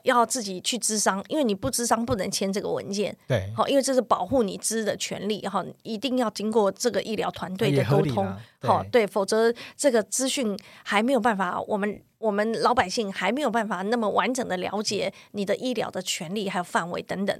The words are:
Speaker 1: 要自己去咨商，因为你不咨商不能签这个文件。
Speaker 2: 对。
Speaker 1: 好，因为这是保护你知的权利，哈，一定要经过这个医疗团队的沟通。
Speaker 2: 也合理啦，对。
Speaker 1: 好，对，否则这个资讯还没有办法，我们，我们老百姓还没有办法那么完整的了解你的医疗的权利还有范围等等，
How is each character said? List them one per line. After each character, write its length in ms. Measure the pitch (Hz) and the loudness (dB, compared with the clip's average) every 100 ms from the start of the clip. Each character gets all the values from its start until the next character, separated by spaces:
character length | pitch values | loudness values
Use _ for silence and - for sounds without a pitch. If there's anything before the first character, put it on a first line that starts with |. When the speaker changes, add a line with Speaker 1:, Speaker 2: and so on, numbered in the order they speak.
Speaker 1:
要 240 | - 240 233 | 2 4 2
自 160 | 262 | 0
己 180 | 196 185 | -4 -6
去 160 | - 226 | -4 -2
咨 220 | - 214 | -2 0
商， 260 | 214 190 - | 0 0 -2
因 100 | 311 | 0
为 60 | |
你 100 | 240 | 2
不 160 | 196 262 | 0 -2
咨 160 | - 233 | -2 0
商 180 | 226 | 0
不 120 | 233 220 | 0 -2
能 120 | 185 | -2
签 220 | - 196 | -2 -2
这 80 | 196 | -2
个 80 | 170 | -2
文 220 | 147 117 | -4 -4
件。 260 | 202 190 - - | -4 -4 -4 -2
Speaker 2:
对。 220 | 110 95 117 | -2 0 -2
Speaker 1:
好， 120 | - | 2
因 80 | 277 | 2
为 40 | |
这 140 | 269 | 4
是 80 | 254 | 2
保 240 | 214 220 190 | 2 0 2
护 160 | 262 | 2
你 160 | 202 185 | 2 0
知 260 | - 220 | -4 -2
的 120 | 202 - | -2 -2
权 320 | - - 196 | -4 -4 -4
利， 120 | 214 190 | -4 -4
哈， 180 | 190 156 - | -4 -6 -10
一 120 | - 214 | -10 -4
定 220 | 269 254 | -2 0
要 100 | 220 | 0
经 200 | - 214 | -2 0
过 200 | 220 196 | 4 2
这 180 | 196 233 | 2 -2
个 100 | 196 | 0
医 120 | 208 | -2
疗 160 | 202 175 | -4 -4
团 240 | - - | -4 -8
队 160 | 185 226 | 0 2
的 120 | 139 | 4
沟 180 | 113 147 | 4 4
通。 40 | 151 | 2
Speaker 2:
也 60 | |
合 100 | 107 | 0
理 60 | 98 | -2
啦， 120 | 98 - _ | -4 -14 _
对。 80 | 117 | 2
Speaker 1:
好， 160 | 160 104 | 2 4
对， 140 | 240 202 | 2 2
否 180 | 220 | 0
则 280 | 190 220 226 240 - | 2 4 4 2 -8
这 160 | - 294 | 0 4
个 120 | 226 | 4
资 260 | 202 - 262 | 2 -2 -2
讯 260 | 285 220 190 - - | 0 -2 -2 -10 -12
还 180 | - 208 | 0 2
没 120 | 233 | 4
有 60 | 262 | 4
办 140 | 233 | 2
法， 240 | 190 180 185 | 2 0 -2
我 160 | - 208 | -2 -2
们， 240 | 208 - _ - | -2 -6 _ -4
我 120 | 220 | 0
们 300 | 202 220 196 | 2 0 2
老 140 | 190 | 2
百 120 | 247 190 | 4 0
姓 240 | 240 202 | -2 -4
还 220 | - 185 | -2 -2
没 80 | 262 | 0
有 100 | 269 | 0
办 160 | 226 220 | 0 -2
法 140 | 180 | -2
那 160 | 196 240 | -2 0
么 100 | 208 | 0
完 220 | - 196 | 2 0
整 120 | 262 175 | 0 -2
的 120 | 180 | -4
了 240 | 180 202 | -2 -4
解 280 | 208 196 190 - - | -2 -2 -4 -6 -12
你 120 | 208 | -6
的 140 | 196 - | -2 -2
医 160 | 254 | -2
疗 180 | 220 - | -2 -4
的 120 | 185 | -6
权 320 | 185 - 165 | -6 -6 -6
利 160 | 214 190 | -6 -4
还 80 | 180 | -4
有 40 | |
范 280 | 175 220 170 | -2 -2 -2
围 100 | 170 | -6
等 240 | - 180 | -6 -4
等， 100 | 196 | -2